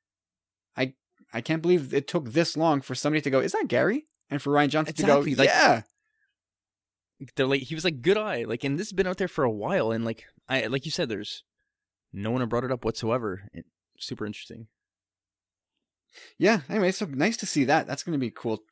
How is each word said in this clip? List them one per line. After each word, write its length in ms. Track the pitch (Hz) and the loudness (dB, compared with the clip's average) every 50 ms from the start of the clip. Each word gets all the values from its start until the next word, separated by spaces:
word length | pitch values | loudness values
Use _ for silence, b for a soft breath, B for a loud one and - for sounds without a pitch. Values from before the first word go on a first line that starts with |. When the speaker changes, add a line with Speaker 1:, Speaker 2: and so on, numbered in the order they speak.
| _ _ _ _ _ _ _ _ _ _ _ _ _ _ _ | _ _ _ _ _ _ _ _ _ _ _ _ _ _ _
Speaker 1:
I, 180 | 127 131 131 - _ _ _ _ _ _ _ - | -4 -4 -4 -4 _ _ _ _ _ _ _ -10
I 80 | 117 | -6
can't 220 | - - 160 165 160 | -4 -2 -2 0 2
believe 320 | 175 180 170 135 120 139 | 4 4 4 2 0 -2
it 120 | 143 139 - | -2 -2 -2
took 240 | - 175 143 113 120 | -2 -4 -4 0 0
this 240 | 165 165 - - | 0 0 0 0
long 240 | 151 165 165 147 139 | 2 2 2 2 2
for 140 | - - 127 | 0 -4 -4
somebody 260 | - - 147 156 156 135 | -2 -2 0 0 0 0
to 80 | 143 | 2
go, 80 | 131 131 | 2 2
"Is 120 | 123 - - | 2 2 0
that 160 | 453 349 - | -2 0 0
Gary?" 380 | 120 120 127 180 233 302 - _ _ _ _ - | 2 2 2 2 2 -2 -4 _ _ _ _ -8
And 100 | 143 143 - | -6 -4 -2
for 80 | 143 143 | 2 4
Rian 160 | 147 147 139 | 4 4 4
Johnson 240 | 151 156 156 160 151 - | 2 0 -2 -2 -2 0
Speaker 2:
Exactly, 320 | - 156 139 143 143 151 131 | 4 4 4 4 4 2 4
Speaker 1:
to 40 | |
go, 60 | 120 135 | 4 4
Speaker 2:
like, 80 | 190 | 6
Speaker 1:
"Yeah." 320 | - - 302 208 127 113 - _ _ _ _ _ _ _ _ _ _ _ _ _ _ _ _ _ _ _ _ _ _ _ _ _ _ - 139 - - | 6 6 6 6 6 4 0 _ _ _ _ _ _ _ _ _ _ _ _ _ _ _ _ _ _ _ _ _ _ _ _ _ _ -18 -18 -6 -2
Speaker 2:
they're 100 | 147 131 | 0 0
like, 160 | 131 139 139 127 | 2 2 0 -2
he 120 | - 160 | -4 -6
was 100 | 156 160 | -4 -2
like, 160 | 175 156 123 | -2 -2 0
"Good 160 | 117 175 190 | 2 2 2
eye." 280 | 214 214 208 156 120 117 | 2 2 -2 -2 -2 -2
Like, 200 | 110 113 120 - | -4 -4 -4 -2
and 140 | 139 139 165 | -2 -2 -2
this 100 | 214 - | -4 -2
has 40 | 185 | -2
been 120 | 180 190 | 0 0
out 120 | 180 185 - | 0 -2 -2
there 100 | 185 180 | -4 -4
for 160 | - - 139 | 0 0 0
a 60 | 117 | 0
while. 420 | 110 104 104 139 202 175 113 113 113 | 0 -2 -2 0 0 2 2 2 0
And 120 | 113 113 | 0 -2
like, 200 | 117 113 - - - _ _ _ - | -2 -4 -6 -10 -20 _ _ _ -4
I, 180 | 131 131 - 110 | -2 -2 0 0
like 160 | 127 139 - | -2 -4 -4
you 60 | 160 | -4
said, 180 | - - 165 123 | -4 -4 -2 -2
there's 360 | 107 95 107 - - - - _ _ _ _ _ _ _ _ _ _ _ _ _ - | -4 -4 -6 -8 -12 -14 -16 _ _ _ _ _ _ _ _ _ _ _ _ _ -12
no 180 | 95 101 110 | -8 -4 -2
one 100 | 120 127 | -2 -2
had 80 | 123 110 | -2 -2
brought 160 | 120 120 127 | -2 -2 -2
it 80 | 127 131 | -2 -4
up 120 | 120 - | -2 -2
whatsoever. 580 | 110 110 - 120 110 117 127 117 104 90 95 98 - - | -4 -4 -2 -2 -2 -2 0 -2 -4 -6 -6 -10 -14 -16
It, 140 | 80 - _ _ _ _ _ _ - | -18 -18 _ _ _ _ _ _ -16
super 260 | - - 117 - 110 | -12 -10 -8 -8 -6
interesting. 420 | 104 104 - - - - 113 113 - _ _ _ _ _ _ _ _ _ _ _ _ _ _ _ _ _ _ _ _ _ _ _ _ _ _ _ B B B B B B - | -8 -8 -10 -14 -16 -16 -18 -18 -20 _ _ _ _ _ _ _ _ _ _ _ _ _ _ _ _ _ _ _ _ _ _ _ _ _ _ _ B B B B B B 0
Speaker 1:
Yeah. 220 | 156 202 233 180 135 - | 2 2 2 2 0 -2
Anyway, 220 | 160 220 262 269 - | -2 0 2 0 0
so 140 | - 208 | -2 -4
nice 300 | 156 135 127 160 220 226 | -6 -2 0 0 0 0
to 100 | - 208 | -2 -4
see 180 | - - 156 131 | -2 0 2 2
that. 220 | 120 147 156 - | 4 2 2 2
That's 160 | - 135 - - | -2 -6 -8 -6
gonna 160 | 175 160 139 | -4 -4 -2
be 120 | 127 110 | -2 -4
cool 300 | - - - 117 110 107 - _ | -6 -6 -6 -4 -4 -4 -6 _